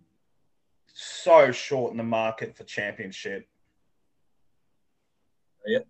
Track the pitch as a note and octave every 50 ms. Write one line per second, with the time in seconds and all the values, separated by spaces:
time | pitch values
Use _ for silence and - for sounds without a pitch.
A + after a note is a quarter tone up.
0 | _ _ _ _ _ _ _ _ _ _ _ _ _ _ _ _ _ _ - -
1 | - - - - - F#3 E3 D#3+ C#3+ C3 B2 - - - D3 C3 A#2+ A#2 - A#2
2 | A2+ A2+ A#2 A2+ A2+ A2 A2 - - - - - - - - - G#2 G#2 G#2 G#2
3 | A2 F#2+ G2 - - G2+ G2 F#2+ - _ _ _ _ _ _ _ _ _ _ _
4 | _ _ _ _ _ _ _ _ _ _ _ _ _ _ _ _ _ _ _ _
5 | _ _ _ _ _ _ _ _ _ _ _ _ - G#2 A2 B2+ -